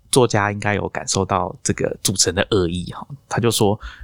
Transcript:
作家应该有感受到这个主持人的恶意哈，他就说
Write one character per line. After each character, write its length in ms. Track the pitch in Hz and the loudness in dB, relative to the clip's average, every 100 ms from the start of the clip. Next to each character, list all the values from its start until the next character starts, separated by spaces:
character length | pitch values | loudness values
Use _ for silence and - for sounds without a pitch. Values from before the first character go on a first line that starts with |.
| - | 0
作 180 | 135 120 | 4 4
家 240 | 107 104 | 2 0
应 80 | 104 | -2
该 140 | 104 | -2
有 160 | 98 90 | -2 -2
感 180 | 76 - | -8 -4
受 160 | 95 | -2
到 320 | 92 95 90 - | 0 0 -2 -6
这 100 | - | -4
个 220 | 95 87 - | -2 -2 -2
主 120 | - | -4
持 160 | 95 - | 0 0
人 60 | 87 | 2
的 120 | - | 0
恶 180 | 107 85 | 2 0
意 240 | 90 - | -2 -8
哈， 140 | - - 143 - | -12 -14 -16 -6
他 100 | - | 0
就 120 | 117 | 0
说 280 | - 101 107 - - | 2 2 2 -6 -14